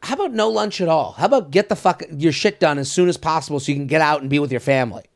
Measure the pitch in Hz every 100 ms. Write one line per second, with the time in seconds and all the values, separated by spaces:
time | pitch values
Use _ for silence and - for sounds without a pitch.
0 | - 277 370 220 220 220 208 - 170 160
1 | 101 - 190 262 151 165 202 202 185 175
2 | - 147 160 135 151 - 160 143 139 -
3 | 180 - 165 156 - 143 139 143 135 156
4 | 151 151 135 143 143 123 - 135 120 98
5 | -